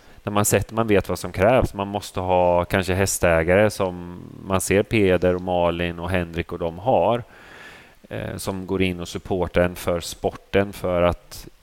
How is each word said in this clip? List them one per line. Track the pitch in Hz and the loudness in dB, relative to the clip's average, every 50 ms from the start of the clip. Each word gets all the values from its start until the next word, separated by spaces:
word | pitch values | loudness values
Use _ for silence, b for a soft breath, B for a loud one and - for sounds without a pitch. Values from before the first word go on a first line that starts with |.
| b b b b | b b b b
när | b 107 | b -2
man | 104 104 104 | 0 0 2
sätter, | - 120 101 - - 107 | 2 2 0 0 0 -2
man | 113 113 | -2 2
vet | 110 104 95 - - | 4 4 2 2 0
vad | 90 - | -4 -6
som | - 90 | -6 -6
krävs. | - 92 92 110 131 120 - - - | -2 2 4 4 4 4 2 0 -2
Man | 101 98 101 | -4 -6 -4
måste | 101 101 - - - 98 | -4 -6 -6 -8 -8 -4
ha | 92 92 92 90 90 87 87 87 87 | -2 2 2 4 4 4 4 2 2
kanske | - - 98 90 92 90 | 2 0 0 0 2 0
hästägare | 95 98 92 - - - 87 82 82 82 85 90 101 107 104 | 0 0 0 0 2 2 4 4 4 4 4 4 4 4 4
som | - - 98 92 90 87 87 87 87 87 82 82 - - - | 2 0 -4 -4 -4 -6 -10 -12 -14 -14 -16 -16 -18 -12 -6
man | 95 95 90 | -2 -2 -2
ser | - - 95 101 | 0 2 2 2
Peder | 107 - 113 110 98 92 90 85 92 90 90 | 2 2 2 2 4 4 4 4 2 2 0
och | 90 | 0
Malin | 92 92 90 87 87 85 85 85 87 87 85 85 | -2 -2 0 2 2 0 0 0 -4 -4 -6 -6
och | 85 90 | -6 -2
Henrik | 95 90 87 85 82 85 85 - | -2 -2 -2 -4 -4 -8 -6 -6
och | 87 85 | -6 -6
de | 87 85 82 87 | -6 -6 -6 -4
har, | 98 131 120 90 85 - 120 117 113 B B B B B B B B B B B B B B B - - | -2 0 2 4 4 2 2 0 -4 B B B B B B B B B B B B B B B -16 -12
eh, | - 110 107 - - | -10 -10 -8 -8 -10
som | 101 - 104 98 95 92 | -8 -8 -8 -8 -8 -6
går | 90 95 92 | -4 -2 0
in | 95 92 87 87 | 0 0 -2 -4
och | 85 - | -8 -10
supportar | - 92 - - 101 90 87 80 - 90 | -10 -10 -6 -4 -4 -2 -2 0 2 2
en | 87 87 87 | 2 0 0
för | - - 95 87 85 | -4 -4 -2 -2 -2
sporten | - - - - - 92 - - - _ - 101 98 101 | -4 -8 -10 -6 -6 -6 -6 -6 -10 _ 0 0 0 0
för | 98 - - 92 90 87 | -4 -6 -4 -2 2 2
att, | 87 87 87 - - - - - - - - _ | 4 2 2 0 -6 -18 -18 -18 -18 -20 -20 _